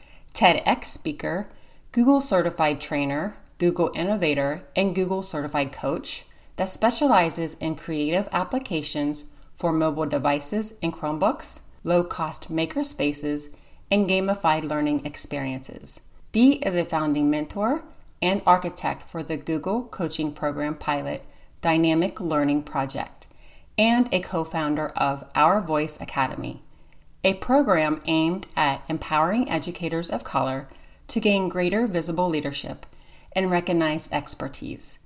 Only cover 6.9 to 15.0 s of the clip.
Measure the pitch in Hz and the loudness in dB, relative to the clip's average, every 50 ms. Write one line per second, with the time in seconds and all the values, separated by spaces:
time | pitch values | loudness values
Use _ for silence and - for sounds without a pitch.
6.9 | 240 - 302 277 240 190 170 165 160 170 165 156 - - 165 160 156 - - - | 2 4 4 6 6 6 4 4 0 -2 -2 -4 -4 -4 -4 -4 -4 -4 -6 -6
7.9 | 160 151 147 151 165 190 202 - - 180 185 - - 262 269 - 175 156 143 - | -4 -2 0 0 0 0 -2 0 -2 -4 -2 -2 -4 -4 -4 -2 -4 -2 -2 -2
8.9 | - 151 147 147 151 - - - - - - - - - - 170 160 160 156 160 | -2 0 -2 -2 -2 -4 -8 -10 -16 -20 -20 -20 -12 -4 -2 0 2 2 2 2
9.9 | 147 156 156 147 147 139 127 147 143 147 - - 202 214 214 - - - - 165 | 0 0 -2 -2 -2 0 0 0 0 0 0 0 0 0 -2 -2 -4 -2 -4 -4
10.9 | 165 - - 151 156 156 185 220 285 - - - - - - - - - - 165 | -4 -2 -4 -4 -2 0 0 0 0 0 -4 -6 -8 -8 -12 -18 -20 -8 -2 2
11.9 | 175 175 175 175 - - 165 156 160 - - - 160 160 165 160 - 277 - - | 2 2 2 0 -4 -4 -4 -2 -2 -4 -4 -2 -2 -2 -2 0 -2 -2 -2 -2
12.9 | - - 147 147 147 - 147 147 147 147 143 - - - - - - - - - | 0 0 -2 0 0 0 -2 -2 -2 -2 -4 -6 -10 -16 -20 -20 -20 -20 -4 0
13.9 | 196 208 202 180 190 190 190 196 202 202 - 165 156 160 160 147 151 151 147 147 | 2 2 4 4 2 2 2 0 -2 2 2 2 2 2 0 -2 0 0 2 2
14.9 | 147 143 | 0 0